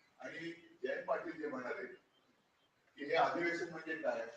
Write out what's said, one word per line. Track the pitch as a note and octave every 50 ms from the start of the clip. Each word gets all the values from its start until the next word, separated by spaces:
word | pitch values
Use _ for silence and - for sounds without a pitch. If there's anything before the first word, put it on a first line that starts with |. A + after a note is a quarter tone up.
| _ _ _ -
आणि | - - - E3+ E3+ E3 E3 - - - - - -
जयंत | F3+ F#3 - -
पाटील | F3 D#3+ - E4 E4+ - D#4
जे | - C3+
म्हणाले | B2+ - B3 - - G4 F#4+ F4+ - - - _ _ _ _ _ _ _ _ _ _ _ _ _ _ _ _ _ _
की | - C#3
हे | D3 E3
अधिवेशन | - - - E3 E3+ F3 E3+ E3 - F3+ E3
म्हणजे | E3 D#3+ - - D#3
काय, | D#3 D3+ - - A2+ A2+ A#2 -